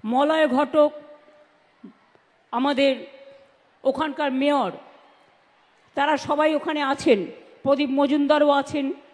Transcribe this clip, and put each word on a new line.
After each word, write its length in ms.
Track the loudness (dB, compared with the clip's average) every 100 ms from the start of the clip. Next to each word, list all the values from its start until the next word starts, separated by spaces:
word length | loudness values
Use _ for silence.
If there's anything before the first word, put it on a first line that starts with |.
| -2
মলয় 420 | 0 0 2 2
ঘটক 440 | 0 0 2 2 0 -20 -20 _ _ _ _ _ _ -20 _ _ _ _ _ _
আমাদের 400 | -2 0 2 2 0 -8 -20 -20 -20 _ _ _ _
ওখানকার 480 | -4 -2 -6 -4 -4
মেয়র, 400 | 0 0 0 -2 -6 -20 -20 _ _ _ _ _ _ _ _ _ -2
তারা 220 | 0 0
সবাই 380 | 0 0 2 0
ওখানে 260 | -2 -4
আছেন, 360 | -4 -2 2 2 0 -12 -20 -6
প্রদীপ 260 | -2 0 0
মজুমদারও 600 | 0 0 0 2 2 4
আছেন। 360 | 2 -2 -4 -4 -8 -16